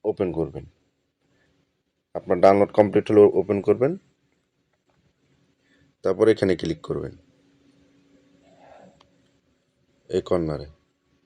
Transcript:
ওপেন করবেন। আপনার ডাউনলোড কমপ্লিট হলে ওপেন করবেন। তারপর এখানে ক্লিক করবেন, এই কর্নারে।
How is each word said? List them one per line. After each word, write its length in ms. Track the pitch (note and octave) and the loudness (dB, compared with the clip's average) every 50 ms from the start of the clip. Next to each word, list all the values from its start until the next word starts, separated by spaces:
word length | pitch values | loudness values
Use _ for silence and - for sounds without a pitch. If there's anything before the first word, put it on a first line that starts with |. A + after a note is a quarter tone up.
| - | -8
ওপেন 280 | G#2+ - - G2 F2+ | -6 -4 -4 -4 -4
করবেন। 320 | D#2 E2 D#2+ C#2+ D2+ C#2 D2 - _ _ _ _ _ _ _ _ _ _ _ _ _ _ _ _ _ _ _ _ _ _ _ _ _ _ _ _ - | -4 -6 -6 -8 -8 -14 -18 -18 _ _ _ _ _ _ _ _ _ _ _ _ _ _ _ _ _ _ _ _ _ _ _ _ _ _ _ _ -16
আপনার 260 | E2+ - F#2 F#2+ F2 | -10 -6 -6 -2 2
ডাউনলোড 320 | F#2 G2 G2 G2+ G2+ - | 4 4 4 4 2 0
কমপ্লিট 380 | - - G#2 G2 F#2+ G#2 - - | 2 2 2 2 0 -2 -2 2
হলে 100 | A2 G#2 | 6 6
ওপেন 400 | G#2 G2 - F#2+ F2+ G2+ G#2 G2+ | 6 6 4 2 -2 -2 -2 -2
করবেন। 360 | F#2 G#2+ G2+ G#2 B2 D3+ F#3 F#3+ _ _ _ _ _ _ _ _ _ _ _ _ _ _ _ _ _ _ _ _ _ _ _ _ _ _ _ _ _ _ _ _ _ _ _ _ _ _ _ _ | 0 -2 0 0 -2 -4 -4 -6 _ _ _ _ _ _ _ _ _ _ _ _ _ _ _ _ _ _ _ _ _ _ _ _ _ _ _ _ _ _ _ _ _ _ _ _ _ _ _ _
তারপর 260 | - F#2+ F#2 F#2+ A2 A2 | -4 -4 0 2 2 2
এখানে 280 | G#2+ - G2+ F#2+ F2+ | 2 2 2 0 0
ক্লিক 240 | - - D#2+ D#2+ - | 0 -2 -6 -8 -8
করবেন, 360 | - - D2+ D2+ D2 - - - _ _ _ _ _ _ _ _ _ _ _ _ _ _ _ _ _ _ _ _ _ _ _ _ _ _ _ _ - - - - - - _ _ _ _ _ _ _ _ _ _ _ _ _ _ _ _ _ _ _ _ _ _ _ - | -8 -10 -10 -8 -10 -12 -16 -20 _ _ _ _ _ _ _ _ _ _ _ _ _ _ _ _ _ _ _ _ _ _ _ _ _ _ _ _ -20 -20 -20 -20 -20 -20 _ _ _ _ _ _ _ _ _ _ _ _ _ _ _ _ _ _ _ _ _ _ _ -8
এই 140 | E2 F#2 | -6 -6
কর্নারে। 440 | - - F#2+ F2 E2 D#2 D2 C#2 D2 D#2 - _ _ _ _ _ _ _ _ _ _ | -4 -2 -4 -2 -2 -4 -6 -8 -12 -16 -20 _ _ _ _ _ _ _ _ _ _